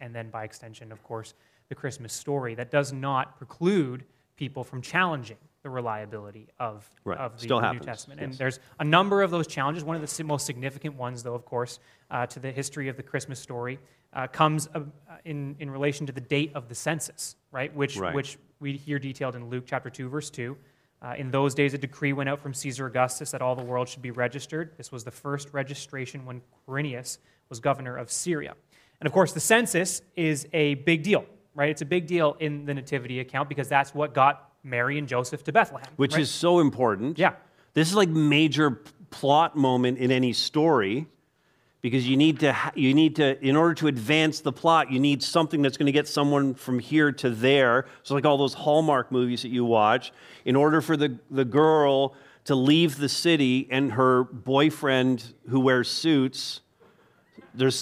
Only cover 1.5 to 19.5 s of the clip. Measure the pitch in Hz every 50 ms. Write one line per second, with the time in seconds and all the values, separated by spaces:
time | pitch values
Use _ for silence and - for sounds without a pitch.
1.5 | _ _ _ - 135 - - 131 - - 120 110 - - - 147 143 139 127 117
2.5 | 113 117 123 120 - 143 139 127 135 131 135 139 139 127 - - _ - 131 -
3.5 | - - 170 180 208 185 147 127 123 127 127 _ _ _ _ _ _ - 143 127
4.5 | - 135 120 - 131 127 117 - - 180 185 175 156 135 117 107 110 _ _ _
5.5 | _ _ - 139 127 127 120 113 107 107 107 104 113 107 104 104 104 110 110 _
6.5 | _ - 123 113 107 107 101 _ _ _ - 98 87 - 135 117 - - 120 117
7.5 | 131 117 117 98 82 - - - 113 - - - - - 147 135 131 131 131 131
8.5 | 127 - _ _ - - 151 151 160 175 196 202 202 196 196 175 175 170 151 -
9.5 | - 147 135 139 160 175 147 156 165 160 151 147 - - 156 151 147 139 - -
10.5 | 131 120 131 135 135 143 - 151 139 131 123 123 127 117 117 123 120 120 120 -
11.5 | 131 120 123 123 - - _ _ _ _ _ - 139 123 123 123 - 135 127 135
12.5 | 123 135 135 - - 151 135 135 123 135 123 - - 135 - - 131 - - -
13.5 | 127 120 120 123 135 139 _ _ _ _ _ _ - 131 131 127 - - 156 151
14.5 | 156 156 156 - - 160 143 147 - - _ _ 165 160 - 170 147 143 139 139
15.5 | 143 143 151 139 135 135 143 147 143 - 156 139 127 135 123 - 147 139 151 151
16.5 | 147 143 123 117 117 - - 151 165 156 - - - - - - - _ _ _
17.5 | - 127 135 156 156 143 139 - - 98 92 87 - 139 139 - - - _ _
18.5 | _ - 143 139 139 139 143 147 143 139 131 135 127 - 139 131 123 120 120 117